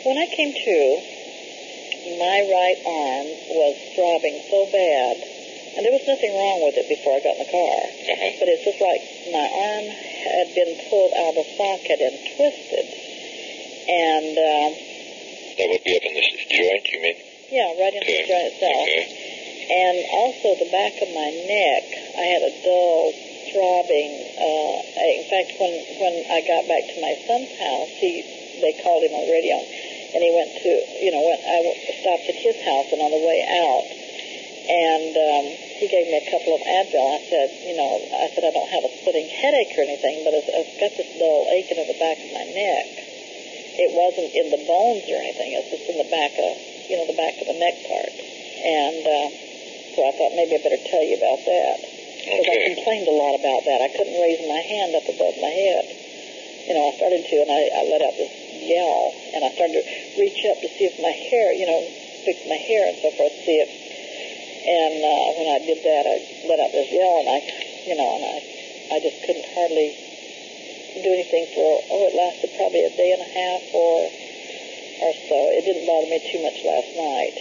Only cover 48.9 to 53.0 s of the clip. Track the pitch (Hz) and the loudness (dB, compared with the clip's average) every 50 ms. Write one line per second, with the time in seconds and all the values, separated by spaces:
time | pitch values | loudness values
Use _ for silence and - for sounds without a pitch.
48.9 | 165 160 156 156 151 147 151 143 - - - - - - - - - - - - | -2 -2 0 2 2 2 0 -4 -6 -10 -16 -16 -16 -16 -16 -16 -16 -16 -16 -6
49.9 | - - 135 139 - - 151 - - 170 170 160 160 147 - 151 - - - - | 0 2 2 2 2 2 0 0 2 2 2 2 2 2 2 2 0 0 -2 0
50.9 | - 170 156 175 - - - - - - - - 180 175 - 67 - - - - | 2 2 2 2 2 2 2 2 2 0 0 2 2 2 2 2 0 -2 -6 -14
51.9 | - - - - - - - - - 190 175 - - 220 - 370 - - - 226 | -14 -16 -16 -16 -14 -12 -6 -2 2 2 4 4 4 2 2 0 -2 0 0 0
52.9 | 220 208 | 0 2